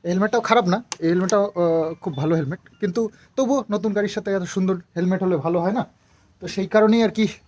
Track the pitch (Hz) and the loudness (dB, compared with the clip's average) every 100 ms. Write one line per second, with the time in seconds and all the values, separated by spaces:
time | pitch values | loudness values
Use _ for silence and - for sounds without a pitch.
0 | 170 180 214 - 214 226 180 196 - - | -2 0 2 0 2 2 2 -2 -4 -4
1 | 165 175 190 208 202 175 175 165 160 160 | 0 0 2 2 0 0 0 2 -2 -6
2 | 190 135 156 165 139 180 - _ 202 180 | -8 -4 0 0 -2 -8 -14 _ -4 -2
3 | 220 - _ - 254 277 214 208 214 202 | -4 -8 _ -2 0 0 0 -4 -2 -2
4 | 202 208 202 196 175 196 185 185 - - | -2 -4 -4 -4 -2 -2 0 -2 -6 -2
5 | 180 185 185 170 160 175 175 240 - _ | 0 0 0 0 0 0 0 -2 -6 _
6 | _ _ _ _ 165 - 190 214 214 226 | _ _ _ _ -8 -6 0 4 4 4
7 | 220 220 214 - | 2 0 -2 -2